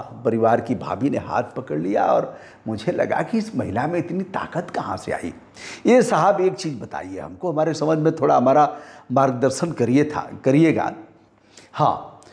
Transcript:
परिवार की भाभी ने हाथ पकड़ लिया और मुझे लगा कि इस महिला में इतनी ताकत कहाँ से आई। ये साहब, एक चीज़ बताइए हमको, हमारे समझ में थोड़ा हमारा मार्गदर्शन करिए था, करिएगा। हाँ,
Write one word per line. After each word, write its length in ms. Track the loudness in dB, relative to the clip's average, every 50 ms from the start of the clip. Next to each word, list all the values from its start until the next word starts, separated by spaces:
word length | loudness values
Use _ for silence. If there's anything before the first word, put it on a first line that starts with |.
| -6 -10 -12 -4 -2
परिवार 360 | 0 2 2 4 4 4 2
की 140 | 0 -2 -4
भाभी 340 | -4 -4 -6 -4 -2 -2 -2
ने 80 | -2
हाथ 260 | -4 -4 -4 -2 -4 -4
पकड़ 340 | -4 -8 -12 -8 -6 -6
लिया 280 | -4 -2 0 0 2 2
और 320 | 4 2 2 0 -2 -8 -16 -20 -20 -20 -12 -8
मुझे 240 | -6 -6 -4 -4 -2
लगा 300 | -2 -2 -2 -2 -2 -4
कि 160 | -2 -2 -2
इस 180 | -4 -4 -4 -4
महिला 320 | -6 -4 -2 -2 -2 -2
में 120 | -2 -2 -4
इतनी 240 | -4 -4 -6 -6 -6
ताकत 460 | -6 -6 -8 -8 -6 -6 -8 -8 -6
कहाँ 280 | -6 -8 -6 -6 -8
से 140 | -8 -6 -6
आई। 220 | -6 -6 -6 -10 -12 -14 -18 -20 -20 -20 -18 -16 -12 -2 4
ये 160 | 6 6 6
साहब, 400 | 6 4 2 4 4 4 4 4
एक 120 | 2 0 0
चीज़ 260 | -2 -6 -8 -8 -8
बताइए 400 | -10 -10 -10 -10 -10 -10 -10 -12
हमको, 320 | -12 -12 -10 -8 -6 -4
हमारे 220 | -2 0 0 0 0
समझ 240 | 0 0 0 2
में 180 | 2 2 2 2
थोड़ा 220 | 2 2 4 4
हमारा 400 | 4 4 6 6 6 6 4 2 -4 -14 -18 -20 -20 -8 -2
मार्गदर्शन 600 | 2 2 2 2 2 2 0 0 0 0 -4 -4
करिए 320 | -2 0 2 4 4 4 2
था, 280 | 2 -2 -6 -8 -8 -10 -2 2
करिएगा। 460 | 4 6 6 6 6 4 2 0 -2 -6 -8 -14 -20 -20 _ _ _ _ _ _ _ _ -20 -20 _ -2
हाँ, 480 | 0 2 2 2 0 -6 -14 -18 -20 -20 -20